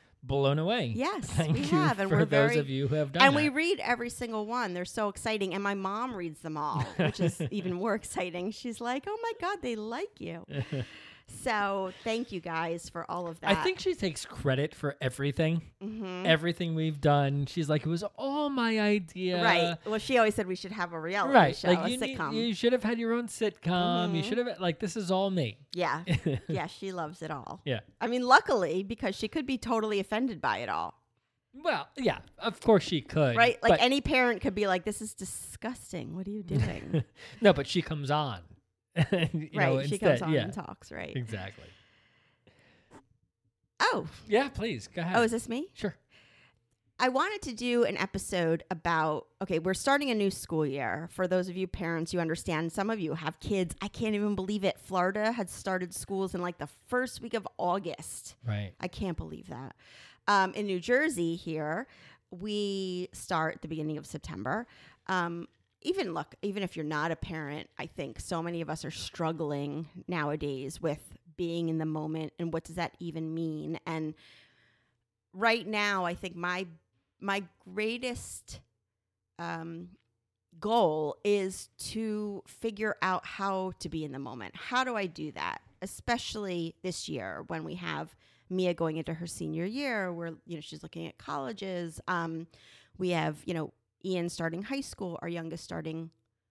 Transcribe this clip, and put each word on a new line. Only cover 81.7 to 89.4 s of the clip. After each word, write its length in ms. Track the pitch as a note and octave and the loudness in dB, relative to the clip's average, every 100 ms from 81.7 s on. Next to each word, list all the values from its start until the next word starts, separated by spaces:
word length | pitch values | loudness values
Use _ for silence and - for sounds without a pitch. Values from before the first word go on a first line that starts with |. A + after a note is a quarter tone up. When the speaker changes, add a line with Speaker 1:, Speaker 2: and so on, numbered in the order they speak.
| - | -12
Speaker 2:
to 640 | - A3 A3 G#3+ G#3 G3+ - | -8 -4 -2 -2 -4 -8 -12
figure 480 | - A3+ G3+ G#3+ - | -8 -6 -2 -4 0
out 240 | F#3 F3+ - | 0 0 -4
how 480 | - G3 F#3+ F#3+ - | -4 -2 0 -2 -6
to 100 | D#3+ | -8
be 160 | E3 D3+ | -6 -6
in 80 | |
the 60 | C3+ | -8
moment. 360 | C3 A#2+ G2 - | -10 -10 -10 -12
How 280 | - B3+ B3+ | -4 -2 0
do 100 | A3+ | -2
I 100 | G3 | -4
do 260 | D#3 D3+ | -6 -8
that? 260 | G2+ E2 - - - | -6 -6 -6 -12 -14
Especially 920 | G3 - - A#3+ - A3 G3+ F3 E3 - | -12 -6 -2 -2 -2 -6 -4 -2 -4 -6
this 280 | F3+ F3 - | -8 -6 -6
year 340 | C#3+ F#2+ D2+ - | -6 -6 -8 -8
when 160 | D#3+ D#3+ | -8 -6
we 100 | F3+ | -8
have 400 | E3+ D3+ D#3+ - _ _ - | -6 -6 -6 -14 _ _ -4
Mia 240 | F#3 F3+ | 0 2
going 220 | F3 E3 D#3 | 2 0 -2
into 160 | D#3+ | -4
her 140 | D#3+ E3+ | -6 -8
senior 380 | - | -8